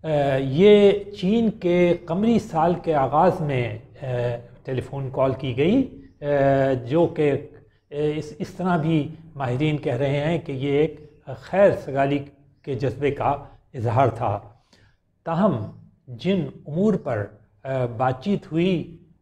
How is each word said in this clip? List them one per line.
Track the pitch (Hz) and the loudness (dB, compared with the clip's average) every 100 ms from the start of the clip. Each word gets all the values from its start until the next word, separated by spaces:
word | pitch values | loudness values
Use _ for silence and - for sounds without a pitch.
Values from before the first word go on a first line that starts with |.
अ, | 160 151 139 135 | -2 -2 0 0
ये | 135 139 202 208 202 202 - - | -2 4 8 8 8 4 -4 -6
चीन | 180 226 226 | 0 2 2
के | - 180 175 175 | 0 0 4 4
कमरी | 175 - 180 220 226 | 2 -2 -2 2 2
साल | - 160 165 175 | 0 0 2 0
के | - | 0
आगाज़ | 151 131 147 180 - | 0 2 4 2 2
में, | 151 131 117 107 | -2 -2 -4 -6
अ, | - - 131 123 120 120 - - - | -14 -14 -6 -4 -2 -4 -10 -18 -6
टेलीफोन | 131 - 139 135 | -6 -6 -8 -6
कॉल | 135 135 | 0 0
की | 131 135 | 0 -6
गई, | 120 156 247 | 0 2 2
अ, | 254 - - _ 147 143 139 139 135 | 0 -6 -20 _ -2 2 4 4 2
जो | 131 117 151 165 | 0 0 0 0
कि, | 160 151 | 2 0
अ, | 135 - - - _ _ | 0 -6 -20 -20 _ _
इस, | 147 151 151 151 - | -4 -4 -4 -8 -10
इस | - - | -12 -6
तरह | 180 175 | -2 0
भी | 151 160 139 - - 139 | 2 0 0 -8 -18 -8
माहिरीन | 131 123 156 151 | -4 0 0 0
कह | 151 123 | -2 -2
रहे | 139 143 | 0 0
हैं | 147 170 | 0 -2
कि | - | -4
ये | 135 139 143 | -6 0 2
एक | 156 151 - - - | 2 -2 -20 -20 -16
खैर | 131 - 185 202 151 | -14 -4 4 4 4
सगाली | - 135 139 143 139 _ - _ - | -4 -2 0 0 -4 _ -20 _ -8
के | 135 | -4
जज्बे | 131 120 139 | -4 -2 -4
का | 139 127 143 - - _ 139 | 0 -2 -2 -8 -20 _ -6
इजहार | 110 113 135 | -2 2 2
था। | 110 117 104 - - _ _ _ _ _ _ - | 2 -4 -4 -8 -20 _ _ _ _ _ _ -6
ताहम | 165 208 127 104 - - _ - | 0 0 0 -6 -12 -20 _ -18
जिन | 117 175 196 139 - - | -6 -2 -2 -2 -10 -8
उमूर | 151 214 190 | 0 0 0
पर, | 147 113 101 - _ _ 135 | -2 -4 -4 -10 _ _ -6
अ, | 135 123 | -4 -4
बातचीत | 113 127 131 202 196 - | -2 -2 -2 -2 -4 -2
हुई | 156 175 175 - - - _ | 0 0 0 -4 -14 -20 _